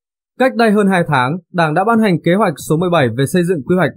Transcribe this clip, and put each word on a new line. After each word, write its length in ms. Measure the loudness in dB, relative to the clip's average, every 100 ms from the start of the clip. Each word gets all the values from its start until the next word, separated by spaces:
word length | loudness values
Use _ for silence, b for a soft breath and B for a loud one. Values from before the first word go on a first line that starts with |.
| _ _ _ _
Cách 160 | -2 0
đây 160 | 0
hơn 160 | 2 2
hai 160 | 0 0
tháng, 300 | 0 0 -4 -8
Đảng 200 | -4 -2
đã 100 | 0
ban 160 | 0 2
hành 220 | 2 0
kế 140 | 0 0
hoạch 180 | 0 -4 -4
số 80 | -2
mười 120 | 0
bảy 180 | 0 0 0
về 80 | -2
xây 180 | 0
dựng 200 | -2 -4
quy 120 | -2 0
hoạch 160 | 0